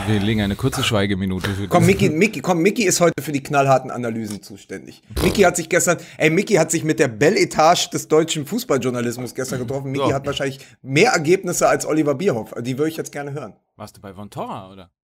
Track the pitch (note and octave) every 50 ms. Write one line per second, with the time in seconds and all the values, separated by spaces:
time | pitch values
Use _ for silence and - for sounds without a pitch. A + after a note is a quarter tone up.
0 | G2 G2+ A2 G#2 G2 G#2 A2+ A2 G#2 G2 G2+ - - C3 - - B2 - A#2+ G#2
1 | G2 G2+ G2+ F#2 G2 F#2 F#2 F#2 E2+ G2 G2 G2 G2+ F#2 - F3 E3+ F3+ G3 F#3+
2 | G3 F3+ D#3 D#3 G3 G#3+ - D3 C3 E3+ F3+ E3 D#3+ G#3 A3 B3+ A3 F3+ E3 -
3 | E3+ E3+ E3+ - - - D3+ C3+ C3+ - D3 C#3+ C#3 C3+ C3+ B2+ C3 B2+ - A#2+
4 | A#2+ A#2 A2+ A2+ A2+ G2+ G#2 F#2+ - - G#2+ F#2+ - _ F#2+ F#2+ - B1 - -
5 | _ _ G#2+ - - F#3+ E3 - F#3+ F3 - - E3+ - F#3 E3+ - F3+ E3+ -
6 | - - - - C#3 D#3 D#3+ F3 G#3 - G#3+ D#3+ D#3+ D#3+ E3+ E3 C#3 D#3 D3+ D#3
7 | D3+ B2+ A2 G#2 C#3+ D#3 G#3+ G#3 F3+ - - - D#3 E3 F3 - - - - D3
8 | - - D3+ D#3 E3 D#3+ - D#3 C#3 - - A#3+ - - D3+ C3+ A2+ C3 A#2+ B2
9 | A#2 A#2+ A2+ A#2+ B2+ A2+ - - B2+ B2 C#3 B2+ B2+ A#2 C3+ C#3 C3+ C3+ C3 C3+
10 | C#3 C3+ C#3 C3+ C3+ C#3+ C#3 - C#3+ C#3 C3 C3+ - - - _ - B2+ C3+ D3
11 | G3+ B3 - F3 D3+ D3 F3+ F#3+ F3+ F3+ E3 - E3+ C#3 C#3 C#3+ - - D3 D#3
12 | D#3 D3 C#3+ B2+ F#3 G3+ C#3+ A2+ G#2 - - - A#2+ B2 C3 B2 D3+ D#3+ D#3+ -
13 | C#3 C3+ - D3 C#3+ C#3+ C#3 D3 C3 G2+ - _ _ _ _ _ G#2+ G#2+ - G#2
14 | F2+ G2 F#2 F#2 G#2 G2+ - D3+ G3+ B3 G3 A#2+ F#2+ F#2+ G2 F#2+ F2+ E2+ _ _